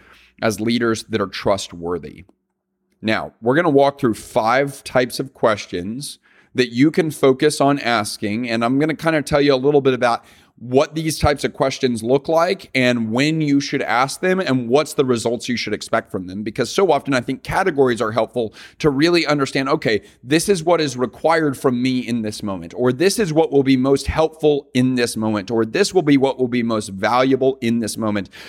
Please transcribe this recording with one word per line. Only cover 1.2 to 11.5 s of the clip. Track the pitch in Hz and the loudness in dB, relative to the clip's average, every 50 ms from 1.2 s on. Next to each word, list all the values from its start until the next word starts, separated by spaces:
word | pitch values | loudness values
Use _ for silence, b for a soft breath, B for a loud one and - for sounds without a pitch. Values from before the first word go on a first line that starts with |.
are | 101 95 | -2 -4
trustworthy. | - - - 107 101 95 - - 90 87 85 85 90 85 73 - - - 92 _ _ _ _ _ _ _ _ _ _ _ _ _ _ _ | -6 -4 -2 0 0 0 -2 -8 -12 -10 -8 -6 -6 -6 -8 -12 -16 -20 -20 _ _ _ _ _ _ _ _ _ _ _ _ _ _ _
Now, | - 107 110 95 73 76 - _ | -4 -2 -2 -2 -4 -8 -12 _
we're | 110 117 131 | 0 0 2
gonna | 156 180 170 | 2 2 4
walk | 139 139 139 139 139 - | 4 4 4 4 2 0
through | - 120 107 | 0 0 0
five | - - - - 127 110 113 120 131 143 139 139 - - | -2 -6 -4 -2 0 0 2 2 2 0 -2 -6 -12 -10
types | - - 131 127 120 - - | -4 -2 -2 -2 -2 -4 -8
of | 139 135 | -10 -10
questions | - _ - 117 107 104 - - - 90 87 101 113 131 143 - - b b b b b b b - | -4 _ 0 0 0 0 -4 -8 -8 -8 -8 -8 -8 -10 -12 -14 -16 b b b b b b b -2
that | 123 127 120 117 | -2 0 0 2
you | 120 135 160 | 2 2 4
can | 156 - 170 156 | 4 2 0 -2
focus | 139 - - 135 131 131 - 151 151 - | 0 2 4 4 4 4 2 0 2 2
on | 143 139 143 143 | 2 2 2 0
asking. | - 117 117 110 104 - - - - 101 104 113 127 120 | 0 0 0 0 -2 -4 -6 -6 -6 -4 -4 -4 -4 -4
And | 113 113 | -2 -2
I'm | 117 117 131 139 | 0 0 0 0
gonna | 151 160 151 | 0 0 -2
kinda | - - 165 160 151 | -2 -2 -2 0 -2
tell | 139 - 156 143 | 0 0 0 2
you | 143 143 139 | 2 2 2
a | |
little | 127 127 143 151 143 | 2 2 2 4 4
bit | 131 135 127 | 4 2 2
about | 117 123 120 117 107 b b b b b b b | 2 2 0 0 -2 b b b b b b b
what | _ 110 123 123 131 156 - 156 | _ -6 0 2 2 2 2 -2
these | 160 160 160 147 - | -4 -4 -4 -2 0
types | - 151 147 139 | 0 0 0 0
of | - 120 | -2 -4